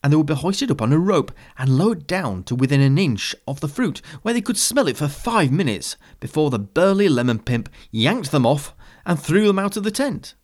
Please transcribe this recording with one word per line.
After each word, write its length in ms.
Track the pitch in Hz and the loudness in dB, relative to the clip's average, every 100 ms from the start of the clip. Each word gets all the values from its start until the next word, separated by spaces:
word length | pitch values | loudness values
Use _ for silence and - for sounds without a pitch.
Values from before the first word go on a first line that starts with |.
and 80 | 143 | 4
they 40 | 151 | 4
would 100 | 151 | 2
be 80 | |
hoisted 360 | 147 160 196 269 | 0 -2 -2 -2
up 120 | - | -2
on 100 | 113 | 2
a 60 | 151 | 2
rope 340 | 185 190 - - - - | 2 0 -2 -10 -20 -4
and 220 | 131 131 | 0 2
lowered 280 | 202 196 143 | 2 0 -4
down 360 | 240 151 92 | -4 -2 -6
to 100 | 90 | -6
within 280 | 123 131 139 | -2 2 4
an 160 | 139 139 | 4 4
inch 360 | 185 104 - - - | 2 0 -4 -10 -10
of 140 | 139 | -8
the 80 | 151 | -8
fruit, 340 | 143 240 - - 143 | -2 -2 -4 -14 -8
where 140 | 214 | -4
they 80 | 233 | -2
could 160 | - 233 | -2 -2
smell 300 | - 247 190 | 0 0 0
it 100 | 120 | 0
for 100 | 147 | -4
five 420 | - - 226 143 | -4 -2 2 2
minutes 460 | 143 160 98 - - _ - | 2 0 -2 -6 -14 _ -14
before 300 | - 151 151 | -6 0 0
the 80 | 123 | 0
burly 500 | 101 - 190 196 202 | -2 2 2 4 2
lemon 300 | 127 123 113 | 2 2 -2
pimp 320 | - 120 104 - - | -2 -4 -4 -16 -10
yanked 400 | 110 110 240 147 | 0 0 0 -2
them 140 | 147 | 0
off 300 | 120 147 143 - - - - | 2 0 -4 -18 -20 -16 -4
and 120 | 165 | -4
threw 280 | - 170 214 | 0 2 2
them 120 | 190 | 2
out 200 | 202 208 | -2 -4
of 60 | |
the 60 | 208 | -6
tent. 440 | 208 277 175 - - | -2 -4 -4 -12 -20